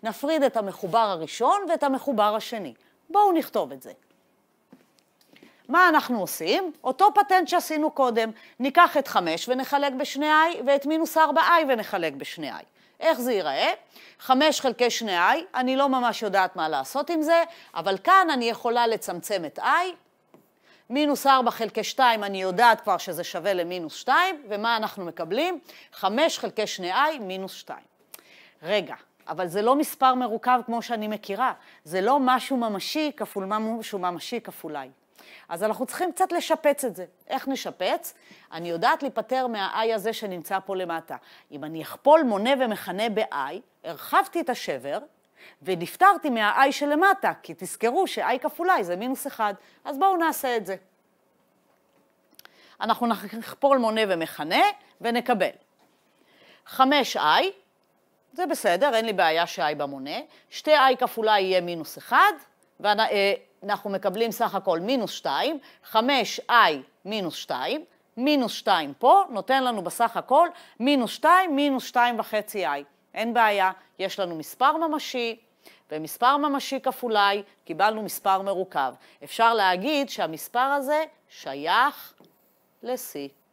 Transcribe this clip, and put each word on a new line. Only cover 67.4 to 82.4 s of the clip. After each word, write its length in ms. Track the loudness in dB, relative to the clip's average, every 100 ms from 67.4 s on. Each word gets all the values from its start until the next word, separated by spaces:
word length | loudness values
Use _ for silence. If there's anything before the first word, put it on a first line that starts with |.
| -8 -6 -4 -6 -8 _ _ -4
מינוס 360 | 0 2 0
שתיים 420 | -4 0 0 0 0
פה, 260 | 6 6 6
נותן 340 | -4 0 0
לנו 180 | 0 -2
בסך 340 | -6 -2 -2 -2
הכל 320 | 2 4 4 0 -20 _
מינוס 300 | 0 2 0
שתיים, 460 | 0 4 4 4 0
מינוס 280 | 0 0
שתיים 360 | -2 0 0 0
וחצי 460 | -4 -4 -4 -6 -4
I. 40 | -4 -8 _ _
אין 200 | -6 -2
בעיה, 360 | 2 4 4 0 -2 _ _
יש 220 | -6 -4
לנו 160 | -6 -6
מספר 360 | -10 0 2
ממשי, 680 | 2 -2 -4 -6 -6 -6 -8 _ _ -20 _ _
ומספר 460 | -10 -10 0 2 2
ממשי 440 | 0 -2 -4 -6
כפול 360 | -6 -6 -2 2
I, 20 | 2 0 -6 _
קיבלנו 380 | _ 0 0 0
מספר 400 | -8 -6 0 0
מרוכב. 520 | 0 -4 -4 -2 -4 -6 _ _
אפשר 300 | -16 2 2
להגיד 560 | 4 2 2 0 -2 -2
שהמספר 480 | -4 -6 -6 -6 -2
הזה 460 | 0 0 0 -2 -2 _ _
שייך 840 | -16 -12 -8 0 2 2 -2 -20 _ _ _